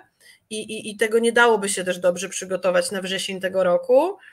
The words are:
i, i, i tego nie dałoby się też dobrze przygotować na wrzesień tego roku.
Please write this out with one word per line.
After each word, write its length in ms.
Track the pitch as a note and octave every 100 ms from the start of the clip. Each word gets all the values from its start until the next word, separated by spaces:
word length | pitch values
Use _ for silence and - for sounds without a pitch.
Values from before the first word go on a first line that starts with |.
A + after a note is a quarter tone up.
| - _ - _ _
i, 60 | G#3+
i, 360 | G#3+ A3 G#3+
i 60 | G#3
tego 220 | A3 A3+
nie 120 | A#3
dałoby 380 | A#3 A#3+ A3 G3
się 140 | G3
też 160 | F#3 F3
dobrze 300 | F3+ F3+ F#3
przygotować 600 | - F#3 F#3 F#3+ F3+ F3+
na 100 | G3
wrzesień 380 | F#3 F#3+ - F#3+
tego 240 | F#3 F#3+
roku. 540 | F3+ F3 F3 B3+ E4+ G4+ -